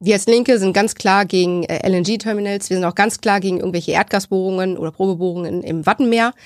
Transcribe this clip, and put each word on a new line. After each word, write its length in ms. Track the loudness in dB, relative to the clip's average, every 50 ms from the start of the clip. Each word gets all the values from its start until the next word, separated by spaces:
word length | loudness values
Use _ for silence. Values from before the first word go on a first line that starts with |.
wir 140 | 0 0 0
als 120 | 2 4
Linke 320 | 2 2 4 4 4 2 2
sind 140 | 2 2
ganz 220 | 2 2 0 0 -2
klar 300 | -2 0 2 2 2 2
gegen, 380 | 2 0 0 0 2 0 -2 -2
äh, 140 | -4 -4 -2
L-N-G-Terminals. 880 | 0 0 2 2 0 0 -2 -2 -2 -4 -4 -4 -4 -4 -4 -6 -4 -4
Wir 60 | -2
sind 80 | 0 0
auch 100 | -2 0
ganz 260 | 2 0 0 0 -2
klar 200 | 0 0 2 2
gegen 180 | 0 -2 -2 -2
irgendwelche 340 | -2 -2 -4 -4 -2 0
Erdgasbohrungen 840 | 0 0 0 0 -2 -4 -2 0 -2 -2 0 0 -2 -2 -2 -2 -2 -4
oder 140 | -6 -8
Probebohrungen 680 | -4 -2 -2 -2 0 0 -2 -2 -2 -4 -6 -4 -4 -6
im 220 | -4 -4 -6 0 0
Wattenmeer. 460 | 0 2 2 2 2 2 2 2 0 -2 _ -20